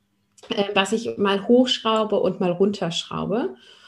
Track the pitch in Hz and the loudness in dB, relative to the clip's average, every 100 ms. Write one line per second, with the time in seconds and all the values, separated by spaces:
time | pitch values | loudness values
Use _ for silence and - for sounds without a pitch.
0 | _ _ _ _ - - 202 202 196 226 | _ _ _ _ -8 -2 0 0 0 -2
1 | 233 226 196 196 196 247 254 - 226 220 | -4 -2 0 0 4 4 4 0 0 0
2 | 214 202 185 180 180 175 196 202 170 170 | 0 0 0 0 -2 2 0 0 -4 -6
3 | - 160 160 214 381 - - - | -8 -6 -4 -2 -4 -8 -20 -20